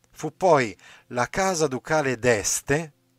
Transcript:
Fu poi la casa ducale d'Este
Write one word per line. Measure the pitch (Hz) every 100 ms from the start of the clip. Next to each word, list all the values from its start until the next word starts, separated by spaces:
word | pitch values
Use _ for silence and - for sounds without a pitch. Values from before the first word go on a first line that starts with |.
| _
Fu | - 151 -
poi | 185 147 117 - - - -
la | 123 120
casa | 196 190 170 151
ducale | 127 - 156 139 117
d'Este | 123 107 92 - - 143 160 _ _